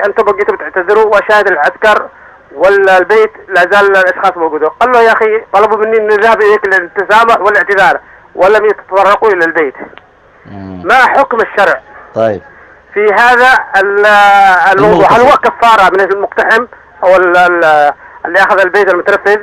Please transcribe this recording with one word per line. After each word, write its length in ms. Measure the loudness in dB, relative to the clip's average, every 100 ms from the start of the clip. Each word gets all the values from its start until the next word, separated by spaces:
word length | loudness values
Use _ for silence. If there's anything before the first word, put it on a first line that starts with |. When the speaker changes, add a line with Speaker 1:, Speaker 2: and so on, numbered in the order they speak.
| -4
Speaker 1:
أنتم 180 | -2
بقيتوا 320 | -2 -2 -4 -6
بتعتذروا 600 | -8 -6 -2 0 2 0
وشاهد 320 | 0 0 0
العسكر 600 | -2 -4 -2 0 0 -4 -16 -20 -20 _
والبيت 800 | -2 0 2 2 2 2 0 0 -4 -6
لا 120 | -2
زال 360 | 0 2 2 2
الأشخاص 400 | 0 -2 -4 -2
موجودون." 320 | -4 -4 -4
قال 240 | -2 0
له: 100 | 2
"يا 100 | 2
أخي، 140 | 0 -2 -2 -2
طلبوا 240 | -2 0 -2
مني 220 | -2 -2
أن 80 | 0
نذهب 320 | 0 0 0
إليك 240 | 0 0 0
للتسامح 760 | -4 -4 -8 -2 0 2 0
والاعتذار، 600 | 0 -2 -2 0 0 -2 -8 -20 -14
ولم 300 | -2 0 2
يتطرقوا 680 | 0 -4 -4 -2 0 0 0
إلى 120 | 0
البيت." 300 | -2 -2 -6 -8 -18 -20 -20 _ _ _ -20
Speaker 2:
مم. 360 | -18 -16 -10
Speaker 1:
ما 100 | -2
حكم 420 | 0 2 0 -2 -2
الشرع 420 | -4 -2 -2 -2 -8 -20 -12
Speaker 2:
طيب. 280 | -4 -2 -4 -10 -20 -20 -20 _
Speaker 1:
في 60 | -4 0 2
هذا 400 | 2 2 2 2 0 -2
ال-، 300 | -2 0 2 4 4 4 4 2 2
الموضوع؟ 340 | 2 2 2 2
هل 140 | 2
هو 60 | 2
Speaker 2:
المغتصب. 260 | 2 -2
Speaker 1:
كفارة 380 | 0 2 2 2
من 100 | 0
المقتحم 640 | -2 -4 -6 -4 -2 -2 -4 -14 _ -4
أو 120 | 0 2
ال-، 200 | 2 2
ال-، 560 | 2 2 2 2 0 -2 -12 -14 -6
اللي 120 | -2
أخذ 220 | 0 0
البيت 280 | 0 0 0
المتنفذ؟ 500 | -2 -2 -2 -2 -2